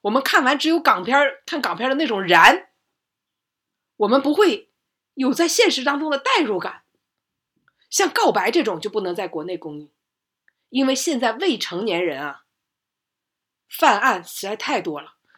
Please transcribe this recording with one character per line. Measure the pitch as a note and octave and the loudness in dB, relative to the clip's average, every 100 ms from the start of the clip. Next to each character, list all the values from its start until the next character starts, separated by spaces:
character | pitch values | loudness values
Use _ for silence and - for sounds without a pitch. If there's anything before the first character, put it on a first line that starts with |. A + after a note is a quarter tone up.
我 | G3+ | -2
们 | A#3 | -2
看 | C4+ G#4 | 2 2
完 | C4 C#4 | 2 0
只 | D4+ | 0
有 | E4 | 2
港 | E4 G3+ | 2 2
片， | F3+ C4+ C#4+ C#4 - | 2 2 2 -2 -8
看 | E4 | -6
港 | A#3 E3+ | -4 -4
片 | B3 | -2
的 | C#4 | -2
那 | D#4 | -2
种 | G#3 | -2
燃， | F#3+ E3+ F#3+ E4+ - _ _ _ _ _ _ _ _ _ _ _ _ - | 4 8 8 6 -2 _ _ _ _ _ _ _ _ _ _ _ _ -2
我 | G#3 | 2
们 | C4 | 2
不 | C#4 | 2
会 | D4+ G4+ A3+ - _ _ _ _ - | 2 2 2 -4 _ _ _ _ -4
有 | C4 | -2
在 | C4 E4+ | 0 2
现 | - A4 | 2 2
实 | C4 | 2
当 | C4 C#4+ | -2 -4
中 | D#4 | -2
的 | C#4+ | -4
代 | B4 B4+ | 0 0
入 | C4+ F#3+ | 0 -2
感。 | - - _ _ _ _ _ _ _ _ _ _ _ | -6 -10 _ _ _ _ _ _ _ _ _ _ _
像 | - F#4+ | -2 0
告 | A4+ G#4 | 2 2
白 | - F#3 | 2 0
这 | F4 | 0
种 | A3+ E3+ | 0 -4
就 | G#3 | -6
不 | G#3 | -4
能 | F#3+ | -4
在 | F3 F#3 | -4 -6
国 | D#3+ | -8
内 | D#3 F#3 | -8 -10
公 | D#3+ D3 | -10 -16
映， | D3+ _ _ _ _ _ _ _ _ | -18 _ _ _ _ _ _ _ _
因 | B3 C4 | -2 0
为 | C4 | 0
现 | - C4 | -2 -2
在 | A#3 | -2
未 | A3+ F#4+ A#3 | 0 -2 -2
成 | - F3 | -4 -6
年 | A3 F3 F3+ | -4 -2 -2
人 | C3+ | -4
啊， | D3 C#3+ _ _ _ _ _ _ _ _ _ _ _ _ _ | -8 -12 _ _ _ _ _ _ _ _ _ _ _ _ _
犯 | - D#4 G#3 | 0 2 4
案 | B3+ G3 | 2 -2
实 | E3+ - G3 | -6 -12 -10
在 | G#3+ | -8
太 | - C4 | -6 -4
多 | F3 D3 | -4 -10
了， | C#3+ _ _ | -14 _ _